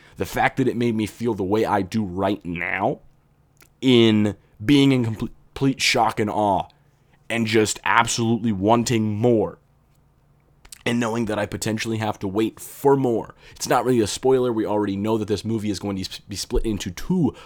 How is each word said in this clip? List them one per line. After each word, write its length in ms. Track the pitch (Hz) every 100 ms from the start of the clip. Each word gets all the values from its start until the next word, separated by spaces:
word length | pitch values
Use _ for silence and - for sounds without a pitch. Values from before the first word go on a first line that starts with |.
| - -
the 100 | 101
fact 320 | 123 131 -
that 100 | 123
it 80 | 104
made 200 | 120 110
me 100 | 104
feel 300 | - 117 101
the 80 |
way 220 | 92 107 87
I 180 | 101
do 200 | 92 113
right 400 | 98 87 98 104
now 580 | 85 85 90 92 110 190 - _ _ _ _ _ - -
in 560 | 131 120 113 107 104 92 _ - 104
being 260 | 143 139
in 140 | 127 117
comple-, 240 | 110 117 - _
complete 300 | - 139 131
shock 360 | - 123 110 -
and 120 | 104
awe 380 | - 104 90 - _ _ _ _ _ -
and 160 | 117 113
just 340 | 110 107 -
absolutely 720 | 95 110 117 - 113 117 113
wanting 640 | 95 101 120 113 117 107 104
more 420 | 120 113 87 - _ _ _ _ _ _ _ _ _ _ - -
and 160 | 120 120
knowing 240 | 117 117 110
that 120 | 104
I 80 | 104
potentially 520 | 101 113 107 113 110
have 200 | 107 -
to 100 | 98
wait 320 | 98 110 -
for 340 | - - 139 139
more. 400 | 131 113 - - -
It's 160 | - -
not 160 | 135
really 160 | 120 120
a 80 | 101
spoiler. 460 | - 131 131 127
We 120 | 110 95
already 300 | 104 104 98
know 220 | 107 113
that 100 | 104
this 160 | 101
movie 260 | 107 113 104
is 100 | 95
going 180 | 101 95
to 60 |
s-, 160 | 92 -
be 180 | - 98
split 280 | - 120 113
into 260 | 98 101
two 440 | 87 - 185 135 -